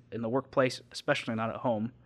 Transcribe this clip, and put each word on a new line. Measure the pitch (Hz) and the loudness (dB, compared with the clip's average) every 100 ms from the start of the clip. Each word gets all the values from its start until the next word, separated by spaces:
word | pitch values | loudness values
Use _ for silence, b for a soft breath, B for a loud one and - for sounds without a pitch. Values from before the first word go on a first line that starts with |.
| - | -10
in | 113 | -4
the | 113 | 0
workplace, | 131 - 139 131 - - | 0 0 2 2 0 -12
especially | - - 139 - 110 | -4 0 0 0 -2
not | 113 | -2
at | - | -2
home. | 131 107 113 - | 0 0 -2 -8